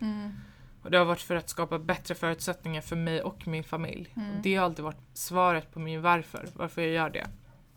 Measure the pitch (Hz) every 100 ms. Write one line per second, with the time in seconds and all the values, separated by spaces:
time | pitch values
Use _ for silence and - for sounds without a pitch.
0 | 220 208 208 202 - - - - 160 180
1 | 170 170 - 170 - - 165 160 160 185
2 | - - 165 160 - 175 165 156 - 165
3 | 165 160 - - 165 160 156 165 160 -
4 | 165 - 208 208 190 190 175 156 151 -
5 | - - - 180 180 165 - 160 160 160
6 | 175 170 - - - - 165 - 165 165
7 | 156 - - - - - -